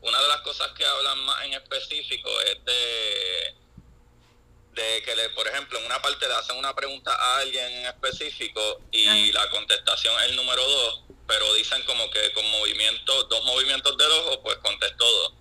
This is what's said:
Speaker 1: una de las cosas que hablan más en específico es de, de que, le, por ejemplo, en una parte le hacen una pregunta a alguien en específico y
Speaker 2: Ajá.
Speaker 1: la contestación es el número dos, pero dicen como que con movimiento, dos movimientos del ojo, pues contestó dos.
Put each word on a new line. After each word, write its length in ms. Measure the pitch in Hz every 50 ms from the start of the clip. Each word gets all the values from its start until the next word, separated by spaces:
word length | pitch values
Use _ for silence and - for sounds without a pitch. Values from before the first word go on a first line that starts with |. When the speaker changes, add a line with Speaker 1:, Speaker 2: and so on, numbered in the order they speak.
| -
Speaker 1:
una 180 | - - -
de 60 | 139 147
las 100 | 147 143
cosas 300 | - - 143 - - 143
que 140 | - - -
hablan 340 | - 139 135 139 143 135 135 135
más 180 | 139 139 131 135
en 80 | 139 135
específico 720 | 135 - - 139 135 - - 151 - - - 131 120 - - 107 104 101
es 180 | 104 101 - -
de, 920 | - 123 123 123 120 117 113 110 107 104 101 95 92 90 87 87 - - _ _ _ _ - - - - _ - _ _ _ - - _ _ _ _ - _ - _ _ 117
de 220 | 113 113 110 113 107
que, 100 | - 117
le, 160 | 110 113 117
por 140 | 120 - 110
ejemplo, 320 | 110 117 139 143 139 131 117
en 80 | 113
una 160 | 117 123 139
parte 280 | 139 139 147 - 139 131
le 40 | 123
hacen 200 | 117 - - 127 127
una 160 | 135 139 135
pregunta 400 | 135 139 139 139 135 - - 139
a 260 | - - 127 127 135
alguien 300 | 139 135 127 127 123 123 123
en 140 | 123 123 123
específico 760 | 123 - - 131 127 - 151 151 139 - 120 110 - 110 107 107 98 - - -
y 160 | - 113 -
Speaker 2:
Ajá. 380 | - 107 107 107 104 104 107 104
Speaker 1:
la 60 | 101
contestación 640 | 101 104 107 - 104 98 - - 113 - - 113 113 113 104
es 60 | -
el 80 | 131 127
número 260 | 131 131 123 127 127
dos, 380 | 135 143 139 123 113 110 - - - 98 - - -
pero 260 | 113 107 107 110 -
dicen 280 | - - - 131 131 131
como 260 | - 131 120 113 107
que 220 | - 104 107 -
con 180 | - 113 110 107
movimiento, 720 | 107 107 107 107 104 - 107 110 110 110 - - 135 135 127
dos 180 | - - 113 -
movimientos 540 | 127 127 131 135 131 135 131 127 143 - -
del 140 | 147 151 -
ojo, 280 | - 165 156 135 - -
pues 120 | 113 - -
contestó 440 | - - 101 - - - - - 120
dos. 280 | 120 117 - 85 - - -